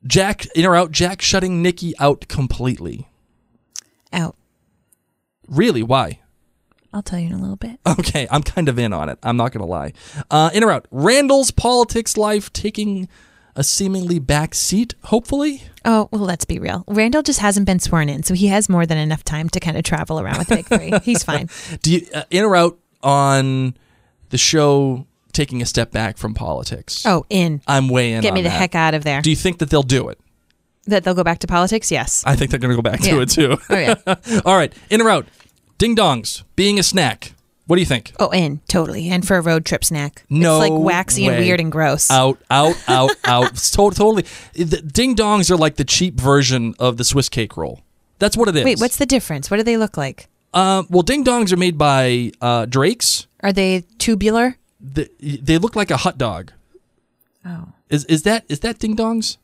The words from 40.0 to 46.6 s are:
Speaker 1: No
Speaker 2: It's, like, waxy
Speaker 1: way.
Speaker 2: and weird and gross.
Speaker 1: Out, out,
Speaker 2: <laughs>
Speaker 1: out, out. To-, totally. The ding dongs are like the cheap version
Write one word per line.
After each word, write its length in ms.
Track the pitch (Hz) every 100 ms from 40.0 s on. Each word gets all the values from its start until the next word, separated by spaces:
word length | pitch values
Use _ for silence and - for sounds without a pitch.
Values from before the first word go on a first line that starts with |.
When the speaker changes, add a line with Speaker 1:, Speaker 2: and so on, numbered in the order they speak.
| 143 - _
Speaker 1:
No 320 | 143 170 156
Speaker 2:
It's, 100 | 156
like, 80 | 156
waxy 460 | 160 175 185 - 185
Speaker 1:
way. 80 | 170
Speaker 2:
and 100 | 175
weird 140 | 180
and 120 | 160
gross. 380 | 151 156 139 -
Speaker 1:
Out, 300 | 135 131 135 _
out, 260 | 131 151 170
Speaker 2:
<laughs> 60 | -
Speaker 1:
out, 240 | 131 135 - -
out. 300 | 123 123 123
To-, 340 | - - 202
totally. 340 | 190 208 214 - - -
The 280 | - 170 160
ding 340 | 151 139 254 220
dongs 360 | 214 208 175
are 40 | 180
like 180 | 156 -
the 80 |
cheap 360 | 143 - 180 131
version 540 | 131 143 127 131